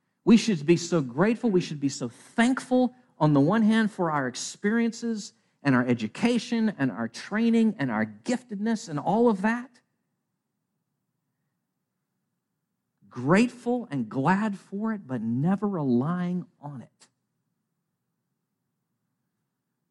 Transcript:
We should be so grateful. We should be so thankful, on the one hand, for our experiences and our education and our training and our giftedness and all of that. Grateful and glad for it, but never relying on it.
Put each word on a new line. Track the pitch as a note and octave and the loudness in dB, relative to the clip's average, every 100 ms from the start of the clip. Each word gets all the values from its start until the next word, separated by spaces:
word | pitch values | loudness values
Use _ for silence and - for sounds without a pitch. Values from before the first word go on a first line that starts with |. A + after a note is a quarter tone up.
| _ _ - | _ _ 6
We | A3+ | 6
should | - E3 D3 | 6 -2 2
be | E3+ | 2
so | - F3 | 2 -2
grateful. | B2+ B2+ G#3 A#3 A#3+ | -2 0 0 2 0
We | F3+ | 0
should | - D3 | -2 -4
be | C#3 | -4
so | - A#2+ | -4 -10
thankful, | - - - A#3+ B3+ - B3+ B3 - _ - | -10 -10 0 2 2 0 0 0 -4 _ 0
on | D3+ | 4
the | C#3+ | 4
one | D3 A3+ | 4 4
hand, | G#3+ A3 G#3+ | 4 4 0
for | - E3+ | -2 -2
our | D3+ B2+ | -2 -4
experiences | - - - G3+ A#3 A#3 A3+ A#3 G#3+ - _ _ _ | -6 -12 -4 -2 0 -2 -4 -6 -6 -8 _ _ _
and | C#3+ | 0
our | B2 B2 | 2 2
education | A#2+ A2 - A#3 A#3+ - A#3 A3 D#3 | 0 -2 -2 0 0 -2 -2 -2 0
and | C3 | -4
our | G2 A#2 | -4 -8
training | - - G#3 A#3 A3+ A3 - | -8 -6 -2 2 4 2 0
and | C3+ | -4
our | G#2+ A2 | -2 -4
giftedness | G#3+ - B3 - G3+ A3 A3 F3 | -6 -6 -6 -6 -6 -4 -4 -4
and | D3 | -6
all | D#3+ G#3 A#3+ | -2 2 2
of | F#3+ | 2
that. | A3 A#3+ B3+ _ _ _ _ _ _ _ _ _ _ _ _ _ _ _ _ _ _ _ _ _ _ _ _ _ _ _ _ _ _ _ _ _ _ | -2 -4 -8 _ _ _ _ _ _ _ _ _ _ _ _ _ _ _ _ _ _ _ _ _ _ _ _ _ _ _ _ _ _ _ _ _ _
Grateful | B2+ C3 G3 A#3+ - A#3+ B3 - | -6 2 4 2 -2 -6 -6 -4
and | C#3 A2 | -6 -6
glad | C3+ C#3+ G3 A3 G3 | -2 0 0 0 -6
for | - G3 A3 | -10 -6 -6
it, | G#3 C#3+ | -6 -6
but | B2+ | -6
never | A2+ B2 E3 G3+ G#3 | -4 -2 0 0 -2
relying | F3+ C#3 A#2+ D3 F3+ F3 F3+ - _ | -2 0 0 0 -4 -4 -6 -8 _
on | C#3+ C3+ | -16 -16
it. | - _ _ _ _ _ _ _ _ _ _ _ _ _ _ _ _ _ _ _ _ _ _ _ _ _ _ _ _ _ _ | -20 _ _ _ _ _ _ _ _ _ _ _ _ _ _ _ _ _ _ _ _ _ _ _ _ _ _ _ _ _ _